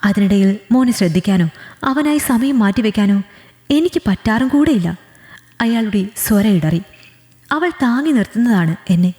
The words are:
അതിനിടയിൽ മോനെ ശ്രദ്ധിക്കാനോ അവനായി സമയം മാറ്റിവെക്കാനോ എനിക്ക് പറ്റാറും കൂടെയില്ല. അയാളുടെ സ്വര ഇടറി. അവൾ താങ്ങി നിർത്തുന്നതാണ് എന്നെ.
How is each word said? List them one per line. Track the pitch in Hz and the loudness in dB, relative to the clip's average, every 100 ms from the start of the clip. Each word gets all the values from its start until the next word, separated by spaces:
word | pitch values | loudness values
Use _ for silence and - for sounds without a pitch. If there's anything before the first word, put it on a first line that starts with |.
| 208 | 0
അതിനിടയിൽ | 202 196 196 196 202 - | 0 2 2 2 0 0
മോനെ | 254 254 233 | 0 2 0
ശ്രദ്ധിക്കാനോ | 180 165 196 190 165 - - - | 0 0 0 0 0 -4 -20 -8
അവനായി | - 269 302 294 285 | -4 -2 0 -2 0
സമയം | 240 262 269 | -2 0 0
മാറ്റിവെക്കാനോ | 202 202 214 208 202 202 190 - - _ _ | 0 0 -2 0 0 0 -2 -14 -20 _ _
എനിക്ക് | 285 349 339 220 | 0 0 -2 -2
പറ്റാറും | 190 - 220 262 | -4 -2 -2 0
കൂടെയില്ല. | 285 311 247 170 180 - - - - _ _ | 2 2 0 -2 -6 -14 -20 -20 -20 _ _
അയാളുടെ | 233 233 220 202 190 - | -2 0 -2 -2 -4 -6
സ്വര | - 208 214 190 | -2 0 2 2
ഇടറി. | 156 165 196 - - _ _ _ _ | 0 -2 -6 -20 -20 _ _ _ _
അവൾ | 302 349 - | -4 -4 -2
താങ്ങി | 254 240 302 | -2 -2 0
നിർത്തുന്നതാണ് | 269 196 220 240 208 165 170 - | 0 -2 -2 0 2 0 -4 -2
എന്നെ. | 175 180 | 0 0